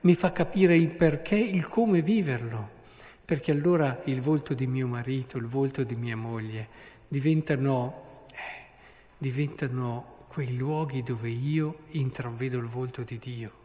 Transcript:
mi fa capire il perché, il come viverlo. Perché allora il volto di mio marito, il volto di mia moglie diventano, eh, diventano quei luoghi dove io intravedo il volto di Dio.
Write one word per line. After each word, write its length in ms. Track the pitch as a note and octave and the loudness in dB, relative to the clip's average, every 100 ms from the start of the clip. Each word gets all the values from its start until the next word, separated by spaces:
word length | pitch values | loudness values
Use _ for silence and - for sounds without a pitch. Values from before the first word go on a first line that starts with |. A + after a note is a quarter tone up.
mi 120 | F3+ | 6
fa 180 | E3+ F3+ | 6 4
capire 440 | - D#3+ G3 F#3 E3 | 0 -2 4 6 8
il 140 | E3 | 4
perché, 480 | - D#3+ D3 - G#3 | 4 2 2 0 2
il 300 | A3+ F#3+ D3+ | 2 0 0
come 340 | - A3+ F3+ | 2 4 4
viverlo. 760 | D#3 A3 D#3+ A#2+ A#2 A2+ G#2 - - - - - - | 4 2 2 -2 -4 -6 -8 -14 -20 -20 -20 -20 -4
Perché 260 | D3+ - | -2 2
allora 500 | C#3+ E3 F3 C#3+ B2+ - | 2 4 4 4 0 -2
il 160 | C3 | -2
volto 320 | C3 D#3 D3 | 2 0 0
di 140 | B2+ B2+ | -2 -2
mio 200 | B2+ B2+ | -2 -2
marito, 500 | A#2+ A#2+ C3+ B2 C3 | -4 -4 -4 -4 -8
il 100 | A#2 | -4
volto 360 | C3+ C#3 C3+ | -2 -2 -2
di 120 | A#2 A#2 | -4 -4
mia 200 | A#2+ A2+ | -4 -6
moglie 540 | A#2 A2+ A2 A2 A2 - - - - | -6 -6 -6 -8 -10 -16 -20 -20 -6
diventano, 1160 | C#3+ D3 D#3 D#3 C#3+ C3+ C3 B2 - - - - | 0 4 2 2 2 2 2 -2 -6 -18 -20 -20
eh, 380 | - - - - - - - - - | -14 -14 -14 -20 -20 -20 -20 -20 -8
diventano 1040 | C3+ B2+ D3 - C3+ B2+ B2 A#2+ - - - | -4 -2 -2 -2 -4 -2 -4 -4 -10 -20 -12
quei 260 | - B2+ B2 | -6 -4 -2
luoghi 480 | C3+ D#3 D#3 C3+ | -2 -2 -2 -4
dove 260 | A#2+ A#2+ A#2 | -4 -4 -4
io 500 | A#2 C#3 D#3 D3+ - - | -2 0 0 0 -6 -8
intravedo 680 | D#3+ C3 - B2 A2+ C3 B2 | -2 -2 -4 -8 -4 -4 -4
il 100 | A#2+ | -4
volto 360 | A#2+ B2+ B2 | -6 -6 -8
di 140 | A#2 A#2 | -10 -10
Dio. 360 | B2+ A#2+ A2 - | -8 -10 -10 -14